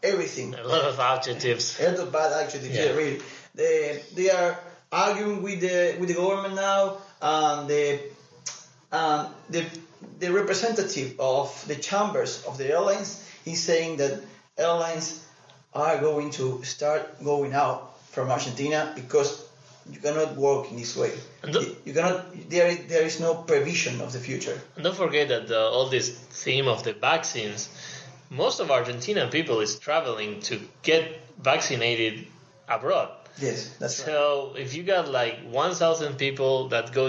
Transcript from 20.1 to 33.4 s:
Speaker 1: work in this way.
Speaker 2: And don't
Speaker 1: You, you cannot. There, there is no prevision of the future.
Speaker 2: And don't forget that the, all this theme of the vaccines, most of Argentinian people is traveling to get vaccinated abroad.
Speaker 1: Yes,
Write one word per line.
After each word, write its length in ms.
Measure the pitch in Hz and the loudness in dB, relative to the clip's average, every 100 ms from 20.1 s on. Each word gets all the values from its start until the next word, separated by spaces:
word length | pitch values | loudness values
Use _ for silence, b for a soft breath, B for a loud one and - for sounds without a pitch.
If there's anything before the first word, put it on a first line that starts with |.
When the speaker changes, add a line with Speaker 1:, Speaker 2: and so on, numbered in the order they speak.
| 156 151 135 | 0 0 2
Speaker 1:
work 340 | 139 139 - | 2 2 -2
in 60 | 120 | -8
this 200 | 120 - | -8 -2
way. 160 | - - - - | -2 -2 -12 -12
Speaker 2:
And 100 | 151 | -2
don't 140 | 170 - | 0 0
Speaker 1:
You, 100 | - - | -6 -4
you 60 | |
cannot. 540 | 147 175 180 - 160 - | 0 2 0 -4 -14 -2
There, 240 | 175 175 | 4 4
there 280 | 160 127 165 | 4 0 2
is 160 | 160 160 | 2 2
no 160 | 165 | 0
prevision 640 | 160 - 143 147 175 123 123 | 0 2 2 2 0 -2 -4
of 120 | 123 | -6
the 80 | 123 | -8
future. 400 | - 131 104 95 - 165 | -6 -6 -6 -8 -10 -4
Speaker 2:
And 80 | |
don't 100 | 175 196 | -2 0
forget 320 | 165 147 139 | 2 2 2
that 200 | 117 107 | 0 2
the, 100 | 113 | 2
all 300 | 110 123 127 | 4 4 2
this 220 | 127 - | 0 -2
theme 580 | - - - 143 131 131 | -6 -16 -8 -2 2 2
of 160 | 110 | 0
the 80 | 117 | -2
vaccines, 760 | 104 131 165 165 123 104 104 - B B B B B - | -2 2 2 0 -4 -6 -6 -10 B B B B B -10
most 300 | 131 240 240 | 0 0 0
of 80 | 160 | 2
Argentinian 640 | 127 120 120 202 202 120 | 2 2 -4 -2 0 0
people 280 | 156 165 113 | 0 0 2
is 180 | 107 - | 0 -2
traveling 600 | 147 160 135 110 104 104 | 0 0 0 -4 -6 -6
to 180 | - 110 - - | -6 -8 -8 -6
get 380 | 151 160 160 - - - | 2 2 2 -8 -16 -2
vaccinated 880 | 135 160 - 123 117 117 110 107 - - - - - | 2 2 2 0 0 2 0 -2 -12 -20 -20 -20 -4
abroad. 400 | 117 143 175 104 - - | -2 2 2 0 -6 -20
Speaker 1:
Yes, 360 | - | -6